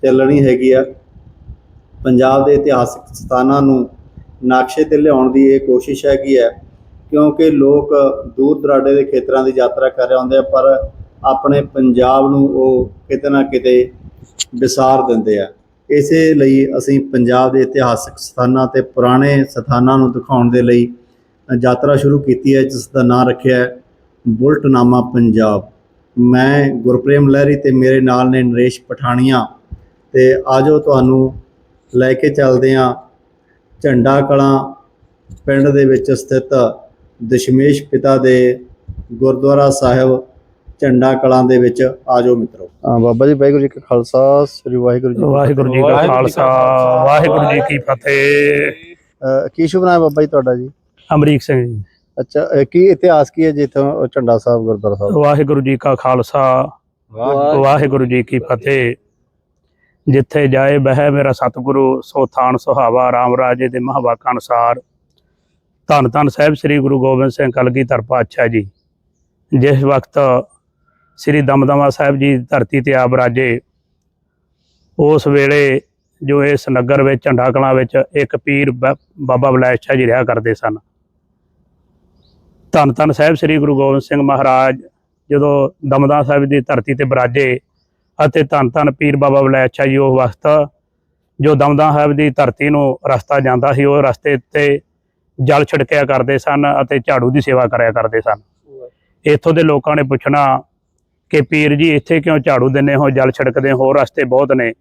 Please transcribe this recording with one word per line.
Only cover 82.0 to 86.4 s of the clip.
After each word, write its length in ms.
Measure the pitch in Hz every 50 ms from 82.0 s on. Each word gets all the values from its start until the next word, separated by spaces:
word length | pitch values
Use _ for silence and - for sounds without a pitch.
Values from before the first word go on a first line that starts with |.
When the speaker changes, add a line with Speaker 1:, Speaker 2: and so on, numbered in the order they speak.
| _ _ _ _ _ _ _ _ _ _ _ _ _ _
Speaker 2:
ਧੰਨ 200 | - 160 147 139
ਧੰਨ 200 | 123 - 151 151
ਸਾਹਿਬ 220 | 131 - 151 156 165
ਸ੍ਰੀ 240 | 147 170 151 156 151
ਗੁਰੂ 180 | 143 151 143
ਗੋਬਿੰਦ 260 | 135 139 135 135 139
ਸਿੰਘ 200 | - - 147 143
ਮਹਾਰਾਜ 540 | 139 139 139 131 139 135 131 131 131 131 131 131 - - _ _ _ _ _ _ _ -
ਜਦੋਂ 400 | 143 143 143 147 143 143 135 135 - _ - 135
ਦਮਦਮਾ 340 | 135 135 143 139 147 147
ਸਾਹਿਬ 220 | 143 135 147 143